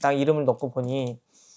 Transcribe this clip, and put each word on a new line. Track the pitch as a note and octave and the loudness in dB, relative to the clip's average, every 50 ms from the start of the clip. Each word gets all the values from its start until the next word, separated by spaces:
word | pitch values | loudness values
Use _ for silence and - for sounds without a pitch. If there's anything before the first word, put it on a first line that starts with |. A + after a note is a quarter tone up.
| - | 0
딱 | C#3+ C#3+ | 0 2
이름을 | C#3 C#3 D3 D#3 D3+ D3 | 2 2 2 2 2 2
넣고 | C3 A#2+ - - C3 | 0 0 0 -2 -6
보니, | B2 C3 B2 B2 C3 C3+ C3 B2 A#2 A#2 _ _ _ _ _ _ _ | -4 -4 -4 -4 -2 -4 -4 -4 -6 -10 _ _ _ _ _ _ _